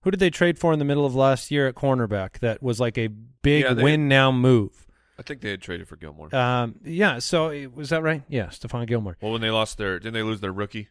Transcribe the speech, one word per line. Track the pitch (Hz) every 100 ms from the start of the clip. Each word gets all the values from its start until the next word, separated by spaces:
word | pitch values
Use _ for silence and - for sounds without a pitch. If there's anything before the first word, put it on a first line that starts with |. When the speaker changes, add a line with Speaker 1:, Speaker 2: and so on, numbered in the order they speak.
Speaker 1:
Who | 190
did | 190
they | 185
trade | - 175 160
for | 170
in | 156
the |
middle | 143 143
of | 143
last | 127 135 131 -
year | 147 135
at |
cornerback | 120 139 127 110 101 95 -
that | 117 107
was | 131 117
like | 120 117
a | 113
big | 107 117 _ 143 147
Speaker 2:
Yeah, | 131
they | 117
Speaker 1:
win | 139 151 147
now | 135 135
move? | 127 127 120 98 _ - _ _ -
Speaker 2:
I |
think | - 139
they | 107
had | 95
traded | - 87 87
for | 80
Gilmore. | 78 76 78
Speaker 1:
Um, | 131 123 123 117 -
yeah, | - 165 208 123
so | - 170 160
it, | 147 135
was | 123 139
that | 160
right? | 160 160 -
Yeah, | 135 90
Stephon | - 113 123 117
Gilmore. | 117 101 87
Speaker 2:
Well, | 107
when | 113
they | 113
lost | 110 110 -
their, | 101 90
didn't | 110
they | 113
lose | 110 110
their | 98
rookie? | 95 104 110 101